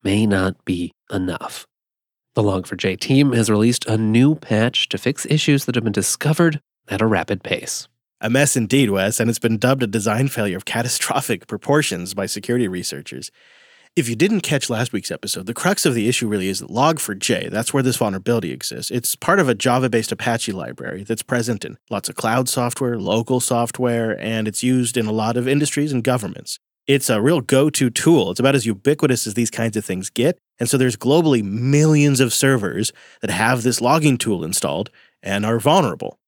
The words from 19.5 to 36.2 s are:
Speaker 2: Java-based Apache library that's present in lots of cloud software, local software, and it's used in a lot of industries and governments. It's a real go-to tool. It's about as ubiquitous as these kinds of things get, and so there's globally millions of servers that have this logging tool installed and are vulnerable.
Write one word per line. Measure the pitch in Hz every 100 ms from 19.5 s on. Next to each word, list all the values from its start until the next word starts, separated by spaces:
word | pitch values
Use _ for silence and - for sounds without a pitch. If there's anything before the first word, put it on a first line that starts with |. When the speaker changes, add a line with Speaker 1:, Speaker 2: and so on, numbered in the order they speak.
| 107
Speaker 2:
Java-based | 131 127 131 113 107
Apache | 104 - 117 -
library | 95 71 - - 85 101
that's | 113
present | - 123 117 107
in | - - _
lots | 104 -
of | -
cloud | 113 120 127
software, | - 120 - 127 117
local | 98 110 - 127
software, | - 117 120 - 127 117 113 -
and | 110 113 107
it's | 98
used | 127 127 120 123
in | 110
a |
lot | 110 110 117
of | 123
industries | 143 147 - 151
and | 131
governments. | 113 123 98 - - - _ _ -
It's | 139 -
a | 107
real | 120 165
go-to | 113 131 151 - 127
tool. | - - 165 92
It's | 90
about | 127
as | 139 113
ubiquitous | 98 135 147 143 123 -
as | 107
these | 117
kinds | - 113 107
of | -
things | 92 95
get, | - 135 180 _ _
and | 117
so | 131
there's | 127 104
globally | 123 156 160 127
millions | 101 107 123 143 156 151 147 131
of | 131
servers | - 135 131 98 87 117 - - _
that | 107
have | 87 113 127
this | 117 117
logging | 120 160 151 127
tool | 113 92
installed | 80 95 78 76 107 _ _ _
and | 98 98 107
are | 117
vulnerable. | 143 180 135 80 - -